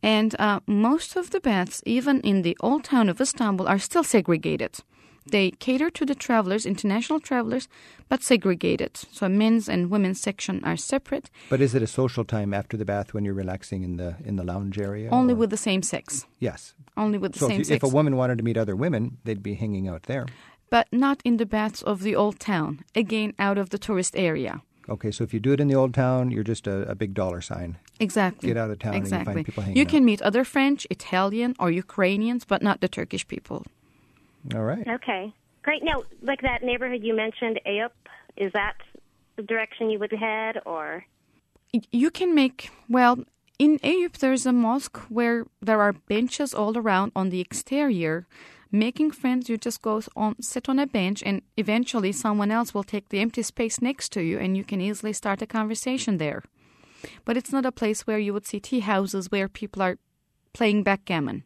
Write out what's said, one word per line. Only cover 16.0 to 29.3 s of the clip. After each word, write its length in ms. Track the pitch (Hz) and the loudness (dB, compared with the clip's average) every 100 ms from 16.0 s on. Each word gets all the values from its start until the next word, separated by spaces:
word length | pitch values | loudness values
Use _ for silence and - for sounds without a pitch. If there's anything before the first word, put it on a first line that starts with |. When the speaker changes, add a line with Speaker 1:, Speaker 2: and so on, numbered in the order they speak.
| - 139 - _ | -6 -10 -10 _
Speaker 2:
Yes. 360 | 123 82 - _ - - | -6 -6 -18 _ -14 -2
Speaker 1:
Only 220 | 214 208 | 0 0
with 160 | 190 | -2
the 40 | - | 0
Speaker 2:
So 80 | 139 | 0
if 40 | |
Speaker 1:
same 80 | 101 | 2
Speaker 2:
you, 40 | |
Speaker 1:
sex. 120 | - 147 | 2 2
Speaker 2:
if 60 | |
a 120 | 139 | 4
woman 220 | 131 151 131 | 4 4 2
wanted 220 | 127 120 | 2 0
to 60 | |
meet 120 | 113 113 | 0 0
other 180 | 107 | 0
women, 440 | 95 156 127 120 127 | 0 0 0 -2 -6
they'd 180 | 113 104 | -6 -6
be 120 | 101 | -4
hanging 320 | 101 110 101 95 | -4 -2 -2 -4
out 160 | 82 | -6
there. 220 | - 131 123 - - _ _ | -6 -6 -6 -12 -20 _ _
Speaker 1:
But 180 | 233 - | 2 2
not 300 | 240 277 277 | 2 2 2
in 120 | 247 233 | 0 0
the 100 | 220 | 0
baths 360 | 214 214 - | 0 -2 -4
of 180 | - 202 | -4 -2
the 140 | 196 - | 0 2
old 240 | 208 196 | 2 0
town, 440 | - 185 156 147 - | -2 -2 -2 -6 -6
again, 400 | - 208 220 214 - | -2 0 0 -2 -2
out 200 | 202 202 | 0 0
of 120 | 190 | -2
the 80 | 202 | -6
tourist 380 | - 196 185 - | -2 -2 0 0
area. 460 | 180 156 123 - _ _ - | 0 0 -4 -8 _ _ -8
Speaker 2:
Okay, 220 | 107 110 | -4 -4
so 120 | 101 | -2
if 120 | 113 | -2
you 40 | 113 | 0
do 120 | 120 | 2
it 80 | 139 | 4
in 80 | 147 | 4
the 60 | |
old 180 | 135 131 | 4 4
town, 360 | 120 127 127 127 | 4 2 2 2
you're 140 | 110 | 0
just 220 | 107 110 - | -2 -2 -2
a, 220 | 98 104 | -2 -4
a 40 | |
big 180 | 98 104 | -4 -4
dollar 280 | 98 95 87 | -2 -2 -4
sign. 340 | - 87 87 85 - _ | -8 -8 -8 -10 -16 _
Speaker 1:
Exactly. 480 | 214 220 185 - - | -2 2 0 0 -2
Speaker 2:
Get 80 | 117 | -2
out 140 | 110 | -2
of 80 | 104 | -4
town 160 | 110 | -4
and 80 | 190 | -4
you 40 | 196 | -2
Speaker 1:
Exactly. 280 | 190 - | -2 -2